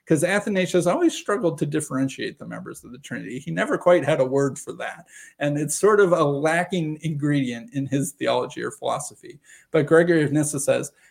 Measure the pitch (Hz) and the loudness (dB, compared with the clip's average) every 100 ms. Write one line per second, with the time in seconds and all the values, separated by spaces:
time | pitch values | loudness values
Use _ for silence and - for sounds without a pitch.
0 | - 156 175 202 214 190 175 180 185 311 | 0 2 2 0 0 0 2 2 2 2
1 | 330 - - 302 175 147 151 156 151 131 | 0 0 -4 0 0 -2 -4 -4 -4 -2
2 | 135 131 113 - 113 117 - - - 131 | -4 -4 -10 -10 -14 -12 -14 -16 -18 -18
3 | - 117 110 127 170 165 220 185 180 175 | -12 -12 -10 -10 -6 -4 -2 2 4 4
4 | 139 160 131 139 139 - 117 127 113 - | 4 2 2 2 0 -2 -14 -10 -10 -12
5 | - - - - 147 147 147 - 202 208 | -20 -20 -20 -6 -4 -2 -4 2 4 6
6 | 185 165 147 139 156 170 180 185 156 151 | 6 4 2 2 0 0 0 -2 -2 -4
7 | 160 143 147 143 123 117 117 139 135 139 | -4 -2 0 0 0 -6 -8 -6 -2 -2
8 | 131 - 127 123 127 120 120 - 127 123 | -2 -4 -2 0 -2 -8 -10 -6 -4 -4
9 | - - - - _ - - 160 139 160 | -8 -14 -20 -20 _ -20 -2 0 6 6
10 | 175 160 151 147 151 139 - 123 131 _ | 6 4 4 2 0 -2 0 0 -2 _
11 | _ | _